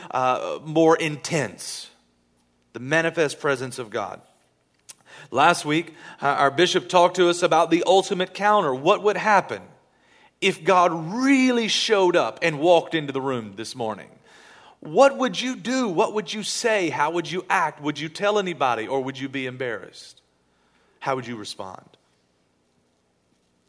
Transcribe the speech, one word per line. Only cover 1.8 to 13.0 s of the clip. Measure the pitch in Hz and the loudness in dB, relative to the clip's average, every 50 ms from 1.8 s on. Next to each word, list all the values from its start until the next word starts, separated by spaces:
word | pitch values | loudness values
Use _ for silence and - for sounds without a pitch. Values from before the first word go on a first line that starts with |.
| - - _ _ _ _ _ _ _ _ _ _ _ _ _ _ _ _ - | -14 -18 _ _ _ _ _ _ _ _ _ _ _ _ _ _ _ _ -14
The | - | -12
manifest | 123 131 151 160 165 165 160 180 160 139 - - | -4 0 2 2 2 2 2 0 0 0 -2 -2
presence | - 147 139 123 131 127 123 - | -2 -2 -2 -2 -4 -8 -10 -10
of | 123 107 | -10 -8
God. | 98 113 101 92 95 - - _ _ _ _ _ _ _ _ _ _ _ _ - - _ _ _ - - - - | -6 -6 -6 -6 -10 -14 -18 _ _ _ _ _ _ _ _ _ _ _ _ -20 -20 _ _ _ -20 -20 -14 -4
Last | - 123 147 170 175 170 - | 0 2 4 4 4 2 0
week, | 147 151 160 170 - - - - - - - | -2 -2 -2 -2 -6 -12 -20 -20 -20 -12 -6
uh, | - 143 | -2 -2
our | 139 131 147 - | 0 2 2 2
bishop | 131 139 180 175 175 180 135 - | 2 2 2 2 2 0 -2 2
talked | - 180 175 175 175 | 4 4 4 4 4
to | 180 180 175 | 2 2 2
us | 175 175 | 2 2
about | 180 165 160 160 170 165 | 2 2 4 4 4 4
the | 165 175 - - | 2 2 4 4
ultimate | 180 196 185 - 202 180 185 180 - | 4 4 2 0 -2 -4 -4 -4 -4
counter. | - 196 208 214 208 185 147 | -2 2 2 4 4 2 2
What | 127 127 139 165 208 - | 0 0 2 2 2 2
would | 180 208 202 180 | 2 0 0 0
happen | - 214 214 190 160 - 120 98 90 - _ _ _ _ _ _ _ _ _ _ _ _ _ _ | 2 2 2 2 2 0 -4 -10 -10 -14 _ _ _ _ _ _ _ _ _ _ _ _ _ _
if | - 190 - - 160 | -2 -2 -2 0 2
God | 170 190 180 175 180 165 170 160 160 196 | 4 4 6 6 4 2 -2 -6 -6 -4
really | 240 262 269 277 262 254 254 247 240 226 202 | 0 2 4 4 4 4 4 2 2 0 0
showed | - - - - 220 196 190 180 175 | -2 -2 0 2 2 4 4 4 4
up | 170 135 110 - - - | 2 2 0 -2 -2 -2
and | 170 156 139 | -2 0 2
walked | 147 175 180 165 170 - - | 4 4 4 4 4 0 -4
into | 160 | -4